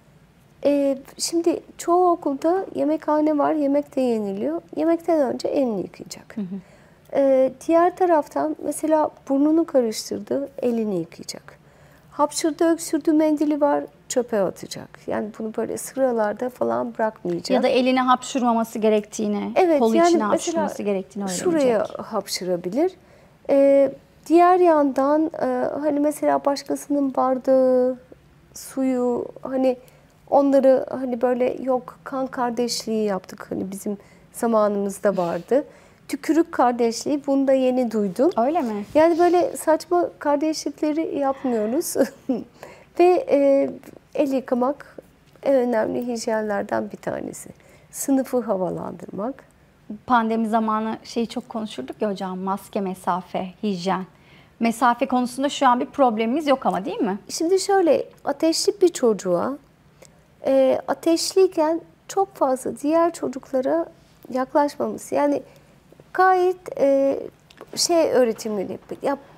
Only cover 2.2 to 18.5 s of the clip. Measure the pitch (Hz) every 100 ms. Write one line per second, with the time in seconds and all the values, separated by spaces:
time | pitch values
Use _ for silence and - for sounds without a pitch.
2.2 | 320 277 320 320 - - 277 311 311 302
3.2 | 302 302 285 311 277 285 294 - 254 226
4.2 | 202 196 247 339 - - 311 330 339 330
5.2 | 254 247 - 294 254 202 175 - - -
6.2 | - - 185 190 - - - _ - -
7.2 | 277 262 262 254 - 330 349 359 359 320
8.2 | 294 285 302 302 - 294 311 311 302 -
9.2 | - 269 294 320 330 269 233 214 - 202
10.2 | 214 269 277 - 247 233 214 180 165 -
11.2 | - - - - - _ - - - -
12.2 | 294 - 330 294 330 330 - 320 311 311
13.2 | 311 294 302 302 294 285 285 - _ -
14.2 | 233 214 185 - - - - - - 202
15.2 | 214 - 220 220 220 220 - - 262 233
16.2 | 208 208 247 - 233 233 247 226 220 220
17.2 | 180 175 - 254 254 247 254 254 254 254
18.2 | - 269 240